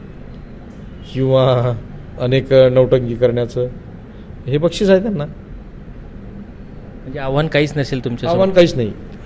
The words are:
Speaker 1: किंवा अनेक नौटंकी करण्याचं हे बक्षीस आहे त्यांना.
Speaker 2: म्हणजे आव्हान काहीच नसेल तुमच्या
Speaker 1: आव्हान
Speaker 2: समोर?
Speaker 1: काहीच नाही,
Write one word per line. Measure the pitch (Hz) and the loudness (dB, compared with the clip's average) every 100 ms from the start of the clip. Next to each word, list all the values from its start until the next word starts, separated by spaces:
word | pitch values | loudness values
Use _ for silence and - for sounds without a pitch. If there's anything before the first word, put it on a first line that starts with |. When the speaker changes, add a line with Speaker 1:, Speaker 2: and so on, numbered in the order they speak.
| - - - - - - - - - - - | -16 -16 -16 -16 -16 -16 -18 -16 -16 -16 -8
Speaker 1:
किंवा | 131 131 131 131 123 123 117 - - - - | -2 2 4 4 4 2 -2 -6 -14 -12 -4
अनेक | 123 131 131 | 0 2 6
नौटंकी | 135 131 127 123 131 120 | 8 8 6 4 4 2
करण्याचं | 117 123 120 117 123 127 - - - - - - - - | 2 2 2 -2 -2 -4 -6 -16 -18 -18 -18 -16 -12 -4
हे | 147 | 0
बक्षीस | 170 - 196 | 0 2 4
आहे | 190 | 4
त्यांना. | 220 185 147 - - - - - - - - - - - - - - - - - | 2 -4 -6 -10 -16 -16 -16 -18 -16 -16 -16 -16 -16 -16 -16 -16 -16 -16 -16 -16
Speaker 2:
म्हणजे | 131 143 | -12 -6
आव्हान | 135 139 156 | -2 0 2
काहीच | 143 151 147 | 2 0 0
नसेल | 127 131 | -2 -2
तुमच्या | 120 120 123 | -4 -2 0
Speaker 1:
आव्हान | 175 190 | 2 4
Speaker 2:
समोर? | |
Speaker 1:
काहीच | 196 175 127 | 6 6 4
नाही, | 107 - - - | -2 -4 -12 -14